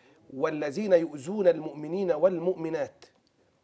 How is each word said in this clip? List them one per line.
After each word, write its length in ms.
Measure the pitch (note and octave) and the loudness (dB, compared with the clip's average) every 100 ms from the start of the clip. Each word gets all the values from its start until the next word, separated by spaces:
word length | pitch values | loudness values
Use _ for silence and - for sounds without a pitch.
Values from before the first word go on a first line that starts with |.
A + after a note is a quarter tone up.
| _ _ _ | _ _ _
"والذين 580 | C3 D#3+ D3+ D3 C#3 G#3+ | -4 -4 -2 -6 -4 4
يؤذون 560 | F3 E3 D3 C3+ G#3+ F3+ | 4 4 -6 -8 2 4
المؤمنين 640 | D#3+ D#3 C#3+ D3+ F3+ F#3 | 4 -2 -10 -8 -4 0
والمؤمنات 920 | D3+ F3+ F3 E3+ E3+ D#3+ D#3+ B2+ - - _ _ _ _ _ | 2 2 2 -2 -2 -4 -4 -6 -10 -20 _ _ _ _ _